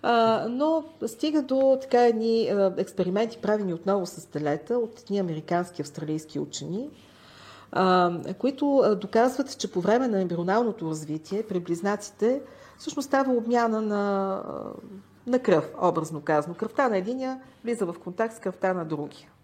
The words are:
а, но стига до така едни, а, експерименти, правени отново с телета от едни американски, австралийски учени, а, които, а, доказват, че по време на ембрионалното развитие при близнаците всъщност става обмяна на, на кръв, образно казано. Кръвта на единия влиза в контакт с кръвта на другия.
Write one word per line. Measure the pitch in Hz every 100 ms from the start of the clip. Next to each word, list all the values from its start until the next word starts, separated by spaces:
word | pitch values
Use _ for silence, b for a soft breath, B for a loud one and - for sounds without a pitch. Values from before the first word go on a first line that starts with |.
а, | - 233 226 226 214
но | 247 302 320 311 - 233
стига | - 302 302
до | 269 262 269 269
така | 262 240 240
едни, | 220 226 226 220
а, | 202 196 190
експерименти, | 190 - 180 190 226 -
правени | 208 214 196
отново | 165 190 202 175
с | - -
телета | 147 151 151 - 240
от | 226 -
едни | - 202
американски, | 180 156 156 175 180 -
австралийски | 143 - 151 156 156 143
учени, | 147 - 147 185 285 B B B B B B B B
а, | - 185 185 180 170 - 185
които, | 254 269 285 277
а, | 220
доказват, | 208 196 226 247 254 269 -
че | 208
по | 180
време | 175 233 262
на | 196
ембрионалното | 185 170 175 208 240 202 160
развитие | 156 151 156 - 196
при | 220 185
близнаците | 170 170 196 208 - - 220 277 B B B B
всъщност | - 302 277
става | 269 269
обмяна | 247 220 240 233 220
на, | 214 208 202 196 196 190 - 71 52 - - 196 - - -
на | 254
кръв, | 254 165 - -
образно | 180 170 156 156
казано. | 143 151 151
Кръвта | 170 220 - 262
на | 202
единия | 185 254 262 262 269 B
влиза | 226 240 175
в | 170
контакт | - 185 226 226
с |
кръвта | 190 180 190
на | 185
другия. | 160 151 147 - - _